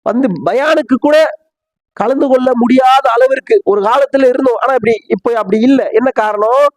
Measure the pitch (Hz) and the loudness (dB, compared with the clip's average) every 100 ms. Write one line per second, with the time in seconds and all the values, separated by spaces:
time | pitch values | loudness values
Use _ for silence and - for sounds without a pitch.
0 | - 226 269 165 165 226 302 320 240 262 | -4 -2 -2 -4 -4 -2 0 -2 -2 -2
1 | 285 302 311 - _ _ _ _ _ - | 2 2 0 -4 _ _ _ _ _ -6
2 | 208 277 285 254 254 247 240 254 254 269 | -4 -2 0 0 0 0 0 2 4 2
3 | 269 233 262 269 - 208 - 202 202 262 | 2 0 0 -2 0 0 0 0 0 0
4 | 277 277 262 262 262 226 247 262 214 220 | 0 2 2 2 -2 0 -2 0 0 -2
5 | _ 214 240 233 190 220 247 269 185 220 | _ -4 -2 -4 -2 0 2 2 0 0
6 | 254 233 214 208 214 262 285 | 0 -2 -4 -2 0 2 0